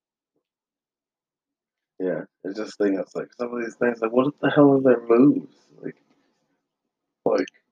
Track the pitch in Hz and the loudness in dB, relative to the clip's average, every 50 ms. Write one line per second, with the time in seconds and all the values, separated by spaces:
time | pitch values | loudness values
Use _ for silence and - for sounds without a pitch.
0 | _ _ _ _ _ _ _ _ _ _ _ _ _ _ _ _ _ _ _ _ | _ _ _ _ _ _ _ _ _ _ _ _ _ _ _ _ _ _ _ _
1 | _ _ _ _ _ _ _ _ _ _ _ _ _ _ _ _ _ _ _ - | _ _ _ _ _ _ _ _ _ _ _ _ _ _ _ _ _ _ _ -10
2 | 92 90 82 78 - _ _ _ - 95 98 107 107 104 - - 104 101 95 90 | -8 -8 -8 -8 -10 _ _ _ -14 -12 -12 -12 -12 -14 -8 -4 -4 -4 -2 -4
3 | 87 _ - - - _ _ - 123 120 120 120 117 113 - - 123 120 117 113 | -8 _ -10 -14 -14 _ _ -12 -12 -10 -8 -10 -12 -12 -8 -4 -4 -4 -2 -4
4 | 113 113 120 127 131 147 - - 139 139 - 147 143 139 139 135 131 131 120 117 | -6 -2 0 0 0 0 -4 -4 -4 0 4 4 4 6 4 4 4 2 2 2
5 | 117 117 117 120 139 147 - - 151 - _ _ _ _ _ _ - - - _ | 2 2 4 6 6 4 4 0 -6 -12 _ _ _ _ _ _ -18 -18 -18 _
6 | _ _ _ _ _ _ _ _ _ _ _ _ _ _ _ _ _ _ _ _ | _ _ _ _ _ _ _ _ _ _ _ _ _ _ _ _ _ _ _ _
7 | _ _ _ _ - 110 107 95 - - _ _ _ _ | _ _ _ _ -6 -4 -4 -4 -6 -8 _ _ _ _